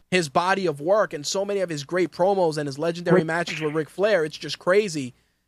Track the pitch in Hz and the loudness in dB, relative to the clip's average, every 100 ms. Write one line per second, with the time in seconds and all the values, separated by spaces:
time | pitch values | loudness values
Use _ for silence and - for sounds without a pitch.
0 | - 185 151 175 180 196 175 143 160 214 | -2 0 2 2 2 2 0 0 2 2
1 | 180 156 143 196 202 202 175 147 135 180 | 2 -4 -4 -4 -2 -2 -2 -4 -4 -2
2 | 165 - 185 190 165 151 143 135 170 170 | 0 2 2 2 0 0 -6 -4 -4 -2
3 | 170 165 160 170 165 156 151 156 143 - | 2 4 4 -2 -4 -4 -4 -4 -6 0
4 | 214 185 156 - 151 - 175 202 208 156 | 2 2 0 -6 -12 -4 2 2 2 -2
5 | 123 - _ _ | -8 -12 _ _